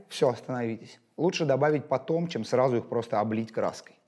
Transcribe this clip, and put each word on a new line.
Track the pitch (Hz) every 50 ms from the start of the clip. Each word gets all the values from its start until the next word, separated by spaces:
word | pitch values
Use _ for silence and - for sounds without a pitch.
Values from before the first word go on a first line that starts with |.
| - -
всё, | - - 156 131
остановитесь. | 117 - - - 131 123 120 113 113 - - - - _ _ _ - -
Лучше | 151 185 185 - 165
добавить | 139 131 131 151 151 151 139 -
потом, | - 131 127 - - 160 170 170 170
чем | - 113 110
сразу | - 135 123 127 131 120
их | 113 117 -
просто | 117 120 113 - - 104
облить | 107 113 107 110 113 113
краской. | - - 104 85 - - - - - _ _